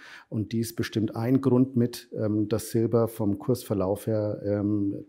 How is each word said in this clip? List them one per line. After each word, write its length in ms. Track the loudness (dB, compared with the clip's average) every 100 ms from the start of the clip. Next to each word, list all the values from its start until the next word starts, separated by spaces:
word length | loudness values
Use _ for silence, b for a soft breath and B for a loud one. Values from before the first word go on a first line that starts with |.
| B B B
Und 240 | -4 -2
die 80 | -2
ist 160 | -4 -4
bestimmt 400 | -4 0 -2 0
ein 240 | 2 4
Grund 380 | 4 4 4 4
mit, 320 | 0 -2 -10
ähm, 360 | -4 0 0 0
dass 220 | -2 0
Silber 360 | 0 2 2 2
vom 320 | 0 -2 0
Kursverlauf 680 | 0 -2 0 -2 0 -2 -2
her, 360 | -2 -2 -4
ähm, 640 | -2 0 0 0 -2 -4